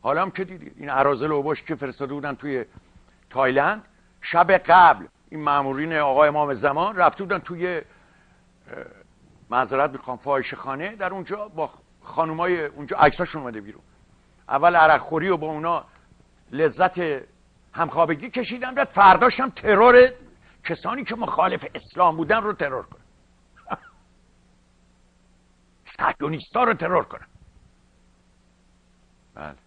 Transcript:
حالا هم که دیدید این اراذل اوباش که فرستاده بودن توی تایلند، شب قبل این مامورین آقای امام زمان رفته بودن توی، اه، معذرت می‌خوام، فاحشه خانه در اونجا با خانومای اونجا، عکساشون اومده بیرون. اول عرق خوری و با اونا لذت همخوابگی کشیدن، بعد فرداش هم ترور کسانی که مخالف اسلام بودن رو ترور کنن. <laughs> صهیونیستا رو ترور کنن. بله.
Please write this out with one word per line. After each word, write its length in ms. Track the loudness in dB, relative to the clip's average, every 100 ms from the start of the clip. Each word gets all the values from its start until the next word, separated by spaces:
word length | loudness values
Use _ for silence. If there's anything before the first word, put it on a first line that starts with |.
حالا 200 | -4 -4
هم 100 | -4
که 120 | -6
دیدید 300 | -12 -12 -20 -18
این 120 | -6
اراذل 420 | 0 0 0 -2
اوباش 320 | -4 -4 -6
که 120 | -8 -8
فرستاده 380 | -8 -10 -10
بودن 220 | -10 -10 -10
توی 300 | -8 -8 -8 -16 _ -20 _ _ _
تایلند، 540 | 0 2 2 0 -2 -10 _ _ _
شب 300 | -2 2 4
قبل 540 | 4 6 8 8 6 -2 _ _
این 140 | -8
مامورین 500 | -2 -2 -2 -4 -4
آقای 340 | -2 0 4 4
امام 240 | 2 -2
زمان 420 | -2 -2 -2 -4 2
رفته 280 | 2 2
بودن 160 | -6 -6
توی، 280 | -6 -8 -6
اه، 160 | -8 -12 _ _ _ _ _ _ _ -20 -18 -18 -20 _ _ _ _ _
معذرت 420 | -4 -2 -2 -2
می‌خوام، 260 | -4 -14 -12
فاحشه 380 | -6 -4 -4 -12
خانه 400 | -12 -12 -12 -10
در 180 | -10
اونجا 340 | -10 -12 -12 -12
با 220 | -10 -12 -12 _ _
خانومای 640 | -14 -6 -4 -4 -4 -4 -6
اونجا، 320 | -12 -12 2
عکساشون 440 | 2 2 -8 -8
اومده 200 | -12 -14
بیرون. 200 | -16 -20 _ _ _ _ _ _ -4
اول 260 | 2 2 6
عرق 260 | 6 4
خوری 280 | 0 -4 -2
و 80 | -2
با 100 | -4
اونا 380 | -8 -6 -6 -8 _ _ _ _ _ _
لذت 720 | -2 -2 2 -2 0 -6 -6 -10 _ _ _ _
همخوابگی 560 | -6 -4 0 0 0 -6
کشیدن، 460 | -8 -8 -8 -8 -4
بعد 120 | -2
فرداش 520 | 6 8 8 4 2
هم 100 | -6
ترور 640 | -4 0 6 8 8 8 4 -20 _ _ _
کسانی 400 | -10 -8 -6 -8
که 120 | -8 -8
مخالف 500 | -6 0 0 -2 -8 -16
اسلام 420 | -16 0 2 2
بودن 260 | 0 0
رو 100 | -2
ترور 320 | -6 -6 -6 -12
کنن. 920 | -20 _ _ _ _ _ _ -14 -14
<laughs> 0 | -14 _ _ _ _ _ _ _ _ _ _ _ _ _ _ _ _ _ _ _ _ -6
صهیونیستا 680 | -6 -4 -8 -8 -6 -2
رو 100 | -2
ترور 300 | -2 -2 -4
کنن. 240 | -4 -14 -20 _ -20 _ _ _ _ _ _ _ _ _ _ _ _ _ _ _ _ _ _ -18
بله. 200 | -18 -18